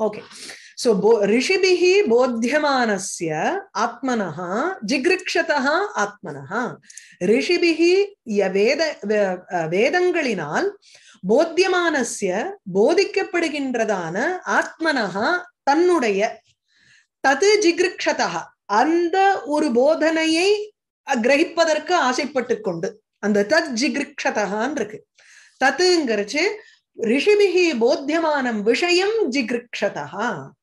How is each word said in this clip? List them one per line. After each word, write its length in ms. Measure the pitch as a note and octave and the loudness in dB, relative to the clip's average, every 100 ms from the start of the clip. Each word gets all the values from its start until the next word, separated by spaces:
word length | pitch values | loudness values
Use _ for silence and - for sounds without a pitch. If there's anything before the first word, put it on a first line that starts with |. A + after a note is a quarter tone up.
ஓகே. 200 | G#3+ - - - - - - | -4 -4 -14 -18 -18 -18 -18
So, 240 | - B3 G3 | -2 0 4
போ-, 260 | G3+ A3+ | 4 4
ரிஷிபிஹி 760 | G3+ A#3 B3+ F#4+ F#4+ F4 F4+ G4 D4 | 4 2 2 2 2 4 4 4 4
போத்தியமானஸ்ய 1500 | A#3+ C4 A3+ A#3 D4+ D4 C4 A3+ F#3+ F#3+ - E3 D#3 A3 F#4+ - G3 | 4 2 0 -2 0 0 0 0 -2 -6 -6 -4 -2 -2 -4 -6 -4
ஆத்மனஹா 960 | A#3 - C4 A#3 F3+ D3+ F3+ G#3+ E4+ F#4+ G3+ | -4 -4 -4 -4 -4 -8 -6 -4 -4 -6 -4
ஜிகிருக்ஷதஹா 920 | C4+ D#4 F4+ - F4 E4 D4 C4+ E4 G#4 | -2 0 -2 -2 -2 0 0 0 0 -2
ஆத்மனஹா. 840 | A3 G3+ - E3+ C#3 C3+ G#3+ A3 - - - - - | -4 -6 -6 -14 -14 -8 -6 -6 -10 -20 -20 -20 -4
ரிஷிபிஹி 880 | F3+ A#3+ D#4 F4 E4+ D#4 E4+ F#4+ G4+ - A#3 | 0 0 0 0 2 2 4 4 0 -6 -4
ய-, 200 | G3+ F#3+ | -2 0
வேத-, 480 | F#3+ A3 D4+ D#4 - | 2 2 2 -2 -4
வே-, 540 | G#3 G#3+ G3 F3+ - | -2 0 0 -2 -6
அ, 120 | F3+ D#3+ | -4 -2
வேதங்களினால் 1040 | F#3 C4+ F4+ F4+ E4+ C4+ F#3+ D3 G3 G4 - _ - - - F#3 | 0 2 2 2 0 -2 -4 -4 -2 -4 -6 _ -20 -20 -8 0
போத்தியமானஸ்ய, 1200 | B3 E4 E4 F#4+ F4+ E4+ D4 A#3 - F#3+ F#3+ E4+ G4+ F#3+ | 2 2 2 2 2 0 0 -2 -4 -4 -2 -6 -10 -4
போதிக்கப்படுகின்றதான 1600 | F#3 B3 F4 F#4 G4 F#4 F4 E4 D4 C4+ A#3+ G#3+ F#3+ E3 F#3+ D#4 F#4 G3 | 2 4 4 2 -2 -2 -2 -2 -4 -4 -2 -2 -2 -4 -4 -4 -4 -2
ஆத்மனஹா, 960 | A#3+ E4 - D#4+ C4+ G3 F#3+ C4+ F4+ - _ | -2 -2 -4 -2 -2 -2 -2 -2 -2 -6 _
தன்னுடைய, 800 | - D#4 F4+ E4 A#3 G3 G#3+ - _ _ _ _ _ _ _ _ C4+ | 0 2 4 2 2 0 -2 -6 _ _ _ _ _ _ _ _ 0
தது 180 | C#4+ G4+ G#4 | 2 4 4
ஜிகிருக்ஷதஹா, 800 | F4 D#4 F4+ - D#4+ - G3+ E3 - _ | 4 2 0 -2 -2 -2 -2 -4 -10 _
அந்த 800 | - G#3 D4 E4+ E4+ F#4+ G4 F#4+ | -2 2 2 2 2 2 2 2
ஒரு 240 | - D4+ D4+ | -2 -2 0
போதனையை 1000 | A#3 C#4 D#4+ D#4 D#4+ D#4+ D#4+ G4 G#4 G#4 _ _ _ - | 2 4 2 0 0 0 2 2 0 -2 _ _ _ -4
கிரகிப்பதற்கு 800 | C4 A#3+ C#4+ F4 E4+ E4 D4+ D4+ | 0 2 2 2 0 0 0 0
ஆசைப்பட்டு 680 | F4 B3+ B3+ C#4+ C4 A#3+ G#3 | 0 0 0 -4 -4 -2 -4
கொண்டு, 420 | G3 E3+ F#3+ - _ _ | -4 -6 -8 -10 _ _
அந்த 280 | G#3 G#3 G3+ | 0 0 2
தத் 300 | D#4+ D#4 A3+ | 0 0 -2
ஜிகிருக்ஷதஹான்னு 920 | C4+ B3+ C#4+ - C4+ A3 F#3+ G#3+ B3+ | -2 -2 -6 -6 -4 -2 -2 -4 -4
இருக்கு. 360 | D4 - C#3 _ _ _ - _ - | -4 -8 -12 _ _ _ -20 _ -2
தத்துங்கிறச்சு 800 | C4 C#4 F4+ E4+ C4 G#3 G3+ D4 G4 G#4+ - _ _ - | 0 2 2 2 2 -2 -2 -2 -2 -4 -14 _ _ -6
ரிஷிபிஹி 760 | G#3 C#4 G4 G#4 G4 F4+ E4+ A#3+ | 0 2 4 4 4 4 2 2
போத்தியமானம் 800 | A#3 D#4+ C#4 E4 D#4+ D4 B3 G#3+ | 2 0 -2 -2 0 0 -2 -2
விஷயம் 720 | G3+ B3+ F4 F4 G4 A4+ E4 | 0 0 2 2 0 0 0
ஜிகிருக்ஷதஹா. 1160 | C4+ A3 A#3+ - - G3+ D#3+ C#3+ F#3 A#3+ E3 C#3 _ | -2 -2 -4 -6 -4 -4 -4 -10 -6 -6 -6 -12 _